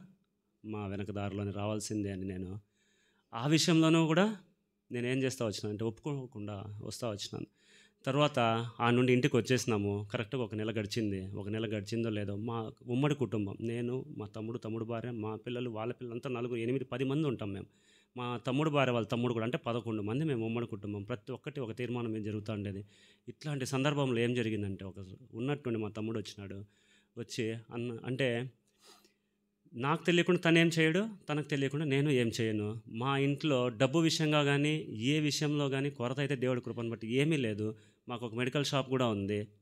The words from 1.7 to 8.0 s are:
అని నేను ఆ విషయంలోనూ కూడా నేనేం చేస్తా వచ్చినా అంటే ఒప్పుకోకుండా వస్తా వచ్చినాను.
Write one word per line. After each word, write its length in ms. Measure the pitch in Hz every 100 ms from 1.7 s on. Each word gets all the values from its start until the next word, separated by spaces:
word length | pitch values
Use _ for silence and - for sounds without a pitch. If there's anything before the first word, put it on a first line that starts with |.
| 107 - 107 101
అని 140 | 95 95
నేను 340 | 92 92 101 - _ _ _ _ _ _
ఆ 140 | 117 135
విషయంలోనూ 580 | 156 165 160 160 165 160
కూడా 320 | 160 214 208 - _ _ _ -
నేనేం 320 | 120 120 131
చేస్తా 220 | 131 127 113
వచ్చినా 240 | 98 107
అంటే 160 | 104 113
ఒప్పుకోకుండా 800 | 113 156 143 127 107 104 98 104 104
వస్తా 260 | - - 120
వచ్చినాను. 360 | 101 - - - _ _ - - _